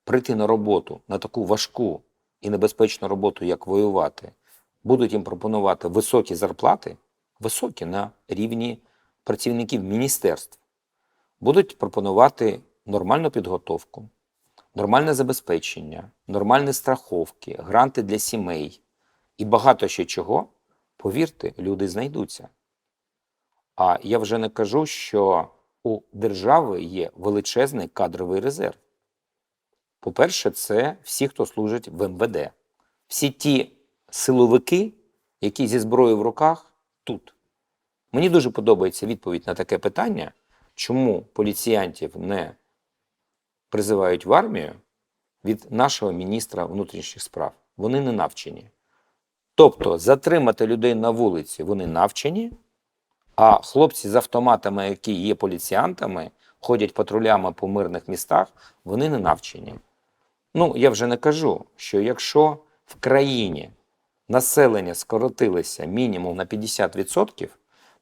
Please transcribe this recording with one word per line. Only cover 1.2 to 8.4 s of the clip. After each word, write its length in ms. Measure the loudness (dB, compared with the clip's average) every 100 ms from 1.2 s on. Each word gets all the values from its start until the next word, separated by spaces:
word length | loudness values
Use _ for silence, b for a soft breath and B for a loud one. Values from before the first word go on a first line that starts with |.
| -6 -6 0
важку 560 | 0 -2 -2 -4 -4 _ _ _ _
і 80 | -4
небезпечну 580 | 0 0 2 0 0 -6
роботу, 380 | -2 -2 -2 -4
як 220 | -4 -2
воювати, 640 | 0 2 2 0 -4 -20 _ b b b _
будуть 300 | 2 2 2
їм 100 | -2
пропонувати 640 | -6 -8 -4 0 0 0 0
високі 480 | 0 2 0 0 -2
зарплати, 600 | -4 2 2 2 -2 -18 _ _ _ _
високі 460 | -8 -4 -6 -8 -8
на 260 | -6 -6 _ -12
рівні 520 | -4